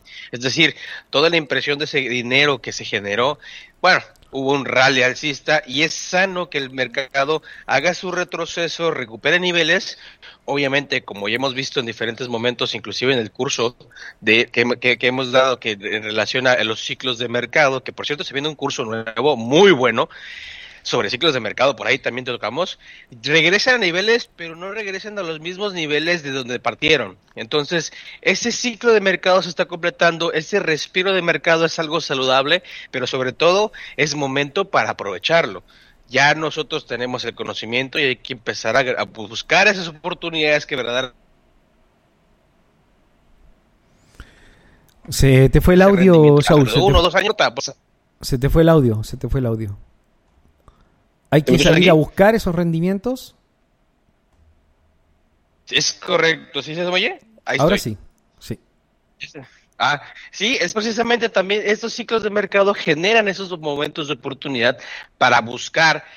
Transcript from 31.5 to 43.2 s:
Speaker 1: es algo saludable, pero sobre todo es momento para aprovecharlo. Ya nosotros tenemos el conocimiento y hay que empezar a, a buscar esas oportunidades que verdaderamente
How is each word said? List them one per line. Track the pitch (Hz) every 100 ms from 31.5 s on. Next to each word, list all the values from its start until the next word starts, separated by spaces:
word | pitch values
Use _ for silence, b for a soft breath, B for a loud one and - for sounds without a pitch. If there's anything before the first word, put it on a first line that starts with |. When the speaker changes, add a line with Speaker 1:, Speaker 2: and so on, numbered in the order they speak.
| 165 165
Speaker 1:
es | -
algo | 160 160
saludable, | - 139 131 131 139 175 - B B
pero | 131 123
sobre | 135 127
todo | 120 165 190 214 - B B
es | 147 147
momento | 139 135 143 160 196
para | 143 110
aprovecharlo. | 107 101 90 - 165 143 92 - b b b _
Ya | 127 143
nosotros | 151 156 156 147 156 -
tenemos | 120 123 123 117
el | 104
conocimiento | 107 101 110 120 135 160
y | 139
hay | 123
que | -
empezar | 123 - 107 113 113
a, |
a | 127 120 104
buscar | 110 107 113 - 160 202
esas | 190 170
oportunidades | 156 175 175 170 160 151 151 -
que | 143
verdaderamente | 117 123 127 - _ _ _ _ _ _ _ _ _ _ _ _ _ _ _ _ _ _ _ _